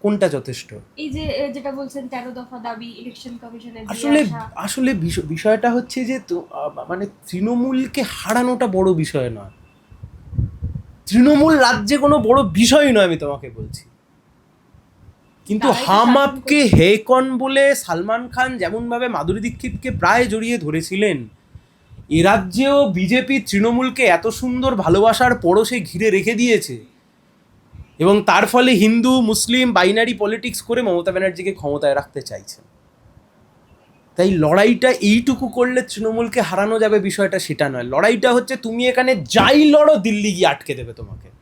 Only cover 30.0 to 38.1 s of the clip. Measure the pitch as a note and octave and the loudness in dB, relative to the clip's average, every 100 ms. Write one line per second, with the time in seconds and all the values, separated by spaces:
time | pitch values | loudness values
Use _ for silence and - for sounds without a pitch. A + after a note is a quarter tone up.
30 | A#3 A#3+ G#3 G#3+ B3 - - A#3+ A3+ F3 | -2 -2 -4 -4 -8 -10 -4 -2 0 -2
31 | E3+ F#3 F#3+ F3 F#3 - D3 C#3+ C#3+ C#3 | -2 -2 -4 -4 -8 -6 -6 -2 0 -2
32 | C#3 C#3+ A#2+ G2 G2 - _ _ _ _ | -4 -14 -12 -16 -16 -20 _ _ _ _
33 | _ _ _ _ _ _ _ _ _ _ | _ _ _ _ _ _ _ _ _ _
34 | _ - F#3+ F#3 D3+ F3+ A3 A#3+ B3+ A#3+ | _ 0 0 2 2 4 4 4 2 2
35 | G#3 A3 A#3+ B3 B3 B3 B3 B3+ B3 G#3+ | 2 2 0 -2 -4 -2 0 0 -4 -6
36 | A3 A3+ A#3 B3 E3+ F#3 G#3 A3+ G#3+ G#3+ | -4 -2 -2 -2 -2 0 0 0 2 2
37 | G3 F3 G3 F#3 - D3 C#3+ B2+ A#2+ C3+ | 0 -2 -2 -2 -6 -2 -2 -2 -4 0
38 | G3+ | 2